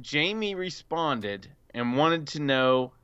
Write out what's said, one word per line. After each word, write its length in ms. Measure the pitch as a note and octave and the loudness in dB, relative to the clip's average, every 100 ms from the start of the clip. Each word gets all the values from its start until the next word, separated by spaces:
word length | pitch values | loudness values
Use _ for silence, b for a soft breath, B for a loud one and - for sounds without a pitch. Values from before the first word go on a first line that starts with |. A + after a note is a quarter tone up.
Jamie 540 | B2 D3 E3 A3 G#3 | -4 -2 0 -2 -4
responded 920 | F#3+ F3+ D3 - D#3+ D#3+ B2+ G2+ G2+ - - _ | -4 -6 -8 -6 -2 -2 -2 -4 -8 -12 -20 _
and 200 | A#2+ A#2+ | -4 -2
wanted 320 | B2+ D#3+ E3 D3 | 2 4 2 -4
to 120 | D3+ | -4
know, 540 | C#3+ C3 C3 B2+ B2 _ | 0 4 4 4 2 _